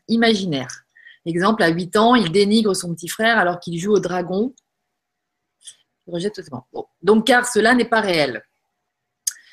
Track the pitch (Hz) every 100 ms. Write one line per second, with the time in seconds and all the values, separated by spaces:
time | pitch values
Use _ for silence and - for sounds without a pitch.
0 | - 226 233 208 190 139 127 - _ _
1 | - - 175 170 196 220 170 170 175 214
2 | 226 247 170 190 202 226 214 185 175 165
3 | 175 - 220 226 175 175 - 170 196 202
4 | 180 180 170 185 254 - _ _ _ _
5 | _ _ _ _ _ _ - - _ _
6 | - 170 202 208 156 127 - - - _
7 | 180 220 226 247 247 214 226 247 233 226
8 | 202 165 139 107 - _ _ _ _ _
9 | _ _ - - _